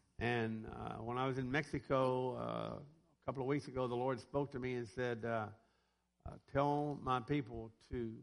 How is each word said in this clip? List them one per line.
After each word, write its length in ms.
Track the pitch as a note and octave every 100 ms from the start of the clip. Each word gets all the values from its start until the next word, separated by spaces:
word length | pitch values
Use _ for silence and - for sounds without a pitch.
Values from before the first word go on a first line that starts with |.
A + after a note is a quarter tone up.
| _ -
And, 460 | A#2 A#2+ A2+ A2 A2+
uh, 340 | A#2+ A2+ G#2
when 160 | A2+ B2
I 80 | C3+
was 120 | C3
in 120 | B2+
Mexico, 840 | C#3+ D3+ D3 - C3+ C3 B2+ B2+ A#2+
uh, 420 | A#2 A2+ A2+ A2+
a 460 | - - _ _ -
couple 160 | B2+
of 40 | B2+
weeks 200 | C#3+ C#3+
ago, 200 | B2+ B2+
the 80 | A#2+
Lord 240 | C3 B2
spoke 320 | - C#3+ C#3
to 80 | C3
me 160 | B2+ B2
and 120 | A2+
said, 360 | C3 B2 A#2 A#2
uh, 220 | A2+ G#2 G2+ _ _ _ _ _ _ -
uh, 60 | - -
"Tell 460 | C#3 C#3+ D3 D3 C#3+
my 200 | C3 B2+
people 500 | A2+ D3 A#2 A#2 A2+ - -
to, 220 | B2+ A2+ A2+